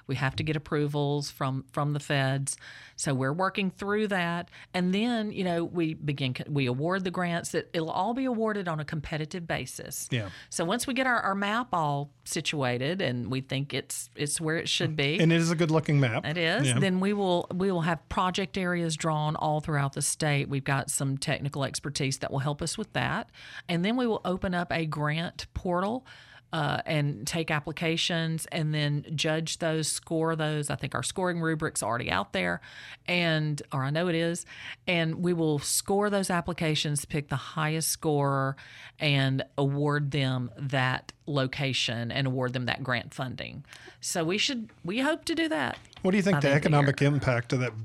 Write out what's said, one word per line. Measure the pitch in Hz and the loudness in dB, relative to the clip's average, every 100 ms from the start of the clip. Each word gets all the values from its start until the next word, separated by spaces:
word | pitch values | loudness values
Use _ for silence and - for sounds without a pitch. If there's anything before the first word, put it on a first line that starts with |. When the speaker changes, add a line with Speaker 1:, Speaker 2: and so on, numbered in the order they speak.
| - | -6
Speaker 1:
We | 127 | 0
have | 139 - | 0 0
to | |
get | 151 151 | -2 -2
approvals | - 151 147 147 143 147 143 | -2 0 0 2 0 0 -2
from, | - 139 131 - | -4 -2 -2 -4
from | 156 147 | -2 0
the | 143 | 0
feds. | - 143 131 135 139 - - - - - | 0 2 2 2 -2 -6 -12 -18 -18 -6
So | - | -2
we're | 131 131 | 2 2
working | 165 185 208 190 | 2 0 0 -2
through | - 202 208 214 | -2 -2 0 2
that. | 190 170 170 175 - - | 0 0 -2 -6 -14 -6
And | 185 180 | 0 2
then, | 190 240 233 214 | 2 2 0 -2
you | - | -2
know, | 180 170 165 | 0 0 0
we | 175 160 | 0 0
begin, | 156 151 139 131 127 - | 0 -2 0 -2 -2 -2
we | 143 127 | 0 2
award | 127 160 196 | 0 0 0
the | 185 | -2
grants. | 175 175 170 - | -2 0 -2 -2
It, | 170 - | -4 -2
it'll | 170 160 | -2 -2
all | - 202 | 0 0
be | 247 262 | 0 0
awarded | 220 220 208 175 | 0 0 0 -2
on | 156 | -4
a | 147 | -2
competitive | 156 - 156 151 185 165 | -4 -4 -4 -4 -6 -4
basis. | 151 127 - - - - | -4 -4 -8 -10 -8 -2
Speaker 2:
Yeah. | 123 98 - - | -2 -2 -10 -8
Speaker 1:
So | - 170 | -2 0
once | 240 277 | 0 0
we | |
get | 254 262 | 0 2
our, | 233 | 2
our | 196 202 | 0 0
map | 202 226 240 | 0 0 0
all | 175 147 143 147 - - | 0 2 0 -4 -10 -6
situated | 165 151 151 127 123 135 190 | -4 -2 0 0 0 0 0
and | 147 123 110 | 0 -2 -2
we | 131 | -4
think | 135 131 143 | -2 -4 -2
it's, | 135 - - - - | -4 -6 -8 -10 -6
it's | 143 151 | -4 -2
where | 156 165 | -2 -2
it | - | -2
should | - 135 151 | 0 0 0
be. | 139 160 | 2 4
Speaker 2:
And | 165 | 6
it | 165 | 6
is | 165 | 4
a | 165 | 2
good | 165 | 4
looking | 156 147 143 | 4 4 4
map. | 127 123 - | 4 2 -2
Speaker 1:
It | 175 | 0
is. | 165 214 135 | 2 2 4
Speaker 2:
Yeah. | 120 | 4
Speaker 1:
Then | 196 185 | 4 4
we | 196 | 2
will, | 208 190 175 - | 2 4 2 0
we | 180 196 | 0 2
will | 175 | 2
have | 165 170 - | 2 0 -2
project | - 185 190 190 196 | 0 0 0 -2 -2
areas | 180 175 165 156 | 0 0 0 0
drawn | 160 151 151 160 | 0 2 0 0
all | 156 151 | 0 0
throughout | 156 147 139 | 0 0 0
the | - | 0
state. | - - 151 143 - | -2 0 2 2 2
We've | 139 | -2
got | 143 135 - | 0 0 0
some | - 139 139 | -2 0 -2
technical | - 131 139 147 131 | -2 -2 -2 -2 -4
expertise | - 147 143 135 131 | -4 -6 -2 -2 -2
that | - | -4
will | 135 | -2
help | 147 147 | -2 -2
us | 165 - | -4 -4
with | 208 | -4
that. | - 127 175 - - - - - | -2 0 -2 -6 -14 -16 -12 -4
And | 170 | 0
then | 196 254 | 2 2
we | 240 | 0
will | 208 | 0
open | 185 185 196 175 | -2 -2 -2 -2
up | 175 | 0
a | 170 160 | -2 -2
grant | 147 147 160 175 - - | 0 0 0 -4 -8 -12
portal, | - 185 175 202 254 - - - - - | -8 -2 0 0 -2 -8 -20 -20 -20 -8
uh, | 160 143 143 - | -2 0 -2 0
and | 151 143 104 - | 0 0 -2 -4
take | 170 156 | -2 0
applications | 151 160 151 165 165 - 165 160 160 - | -2 -2 -2 0 0 0 0 0 -2 -4
and | 170 151 | -2 0
then | 151 147 147 - | 2 2 0 -2
judge | 156 160 160 160 - | -2 0 0 -2 -2
those, | 165 160 147 | 0 0 0
score | - - 160 160 160 | -4 -2 0 0 0
those. | 151 151 147 | 0 0 -2
I | 139 | -4
think | - 123 | -4 -4
our | |
scoring | - - 180 170 | -4 -2 0 0
rubric's | 160 156 160 - | 0 0 -2 -2
already | 107 117 - | -2 -2 0
out | 190 196 | 0 0
there, | 190 180 175 - - - - - | -2 -2 -2 -6 -18 -18 -12 -2
and, | 180 170 156 151 147 - | 0 2 2 0 -2 -4
or | 139 | -4
I | 135 | -2
know | 156 180 | 0 0
it | 165 | 2
is. | 170 170 - - - - - | 0 -2 -8 -14 -14 -8 0
And | 175 160 160 | 2 2 0
we | 180 | 0
will | 170 160 143 | 2 2 2
score | - - - 202 208 | 0 -2 2 2 2
those | 202 185 | 2 2
applications, | 175 165 165 160 151 156 147 | 0 -2 0 0 2 0 -2
pick | - 156 143 | -2 -4 -2
the | 131 | -4
highest | - 160 156 160 - | -4 -2 0 0 -2
scorer, | - 160 147 139 135 135 139 - - - - | -2 0 2 2 2 0 -2 -12 -20 -20 -2
and | 151 139 135 135 - - | 2 4 4 2 -2 0
award | 139 143 147 147 143 | 0 2 2 2 0
them | 147 131 127 120 - | 0 0 0 -4 -6
that | 139 135 127 127 - - - | -2 2 2 0 -4 -12 -2
location | 143 131 - 135 123 - 117 117 | 0 0 0 0 0 0 -2 -2
and | 139 135 | 0 0
award | 131 127 | 0 -2
them | 123 120 | -2 -2
that | - | -2
grant | 131 120 - | 0 -2 -2
funding. | - 135 139 - - - - - - | -6 -6 -6 -10 -12 -16 -18 -20 -10
So | - 180 | -4 0
we | 160 208 | 2 2
should, | - 247 220 - 165 | 0 -2 -6 -10 -4
we | 226 | 0
hope | 285 330 - | 0 0 -2
to | 320 | 0
do | 320 | 0
that. | 311 131 - - - 190 | 0 0 -4 -10 -2 2
Speaker 2:
What | |
do | 202 | 4
you | |
think | 185 147 | 4 4
Speaker 1:
by | |
Speaker 2:
the | 139 | 6
Speaker 1:
the | |
end | 147 | 4
of | |
the | 151 | 6
Speaker 2:
economic | 147 143 - | 6 4 4
Speaker 1:
year. | 143 | 4
Speaker 2:
impact | 143 135 117 - | 4 4 2 0
of | 127 | 0
that, | 123 110 | 0 -4